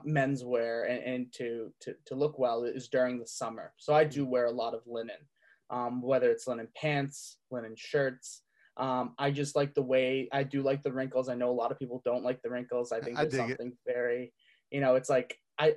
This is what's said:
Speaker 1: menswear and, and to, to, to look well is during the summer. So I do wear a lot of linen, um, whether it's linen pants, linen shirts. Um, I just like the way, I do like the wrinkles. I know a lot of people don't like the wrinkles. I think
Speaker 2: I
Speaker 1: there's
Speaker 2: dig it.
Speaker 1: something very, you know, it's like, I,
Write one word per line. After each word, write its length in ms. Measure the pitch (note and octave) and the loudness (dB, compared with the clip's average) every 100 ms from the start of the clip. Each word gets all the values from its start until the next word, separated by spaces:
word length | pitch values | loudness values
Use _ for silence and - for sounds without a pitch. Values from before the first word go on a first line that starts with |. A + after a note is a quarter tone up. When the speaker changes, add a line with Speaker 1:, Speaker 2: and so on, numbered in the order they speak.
| D3 | 0
Speaker 1:
menswear 840 | D3+ C3+ C3+ B2 A#2+ A#2 A#2 A2+ | 2 2 0 0 0 2 0 -2
and, 120 | B2 | -2
and 300 | B2+ B2+ B2 | -2 -4 -4
to, 380 | - B2 A#2 A2 - | -6 -6 -4 -8 -12
to, 140 | - - - | -12 -12 -6
to 80 | |
look 240 | C3 D3+ C3+ | 0 0 2
well 260 | B2 A#2 | 0 0
is 240 | A#2+ C3 B2 | -2 -6 -2
during 300 | C3 B2+ B2 | 2 2 0
the 80 | A#2 | -8
summer. 460 | - A#2 A2+ - _ | -8 -8 -8 -14 _
So 160 | - | 4
I 100 | D3+ | 4
do 200 | D#3 C#3+ C3+ | 4 2 0
wear 200 | B2+ A#2+ | 2 2
a 60 | |
lot 220 | A#2+ A2+ | 0 -2
of 80 | A#2 A#2 | -4 -6
linen, 300 | A#2 A2+ G2+ _ _ _ _ - | -8 -8 -10 _ _ _ _ -8
um, 320 | B2 B2 B2+ | -4 -2 -2
whether 280 | B2 C3 B2 | 2 4 4
it's 160 | A#2 - | 4 0
linen 220 | A#2 A2+ - | -6 -6 -4
pants, 600 | D#3 C#3+ C#3 - - - - | 0 0 -2 -6 -16 -18 -10
linen 240 | B2 A2+ A2 | -8 -8 -12
shirts. 640 | - D3 C3+ B2+ - - _ _ _ - | -2 0 0 -2 -12 -20 _ _ _ -4
Um, 380 | C3 B2+ A#2+ - | -2 0 -2 -2
I 140 | C#3+ | 0
just 240 | C#3+ C#3+ D3+ | 0 0 0
like 180 | C#3+ | 2
the 80 | C#3+ | 2
way, 460 | B2+ C3 B2+ C3+ B2+ | 4 4 4 2 0
I 120 | C#3 | -2
do 180 | C#3 C#3 | 0 0
like 220 | C#3 C#3+ | 0 0
the 80 | C#3+ | -2
wrinkles. 360 | C3 C3 B2+ B2+ | -2 -2 0 0
I 60 | |
know 160 | B2 B2 | 0 2
a 20 | |
lot 200 | B2 A#2 | 2 0
of 60 | B2+ | -2
people 200 | B2 B2 | -6 -4
don't 180 | B2 B2 | -2 0
like 180 | B2 - | 0 -2
the 60 | A#2 | -4
wrinkles. 420 | B2 B2 B2 A#2+ | -6 -2 -2 -2
I 80 | A2+ | -4
think 180 | A#2+ B2 | -4 -2
Speaker 2:
I 40 | |
Speaker 1:
there's 100 | D3+ | 0
Speaker 2:
dig 80 | C3 A#2+ | 0 -2
it. 80 | B2+ | -4
Speaker 1:
something 140 | B2 B2 | -8 -8
very, 480 | - B2 B2 B2 B2 _ _ _ - | -4 -2 0 -2 -4 _ _ _ -8
you 100 | C#3 | 0
know, 140 | C3+ | 4
it's 160 | C3 C3+ | 4 4
like, 260 | C3 - - _ - | 2 0 -8 _ 2
I, 160 | D#3 | 4